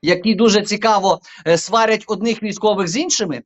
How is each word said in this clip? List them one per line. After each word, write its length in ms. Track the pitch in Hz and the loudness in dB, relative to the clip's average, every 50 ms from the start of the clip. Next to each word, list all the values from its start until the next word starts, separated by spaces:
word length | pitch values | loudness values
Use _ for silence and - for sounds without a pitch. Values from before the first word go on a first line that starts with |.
які 320 | - 156 180 180 - 220 220 | 0 0 -2 0 0 0 2
дуже 280 | 180 233 226 202 214 | 4 4 4 4 2
цікаво, 580 | 202 - 202 202 208 220 214 202 190 190 170 - _ - - - - | 0 -2 -6 -2 0 0 0 2 2 0 0 0 _ -20 -20 -8 0
е, 120 | 156 170 165 | 2 2 2
сварять 460 | - - 220 226 226 220 220 214 - | 2 0 0 2 2 2 0 -2 -2
одних 360 | - 220 180 208 233 226 220 | -6 -6 -4 -2 -4 -4 -2
військових 460 | 220 214 190 - - 214 208 196 190 170 | -4 -8 -6 -2 0 0 0 0 -2 -2
з 80 | 165 | -2
іншими 460 | 254 339 359 - - 214 170 143 117 - | -4 -2 -2 -2 -4 -4 -4 -6 -10 -12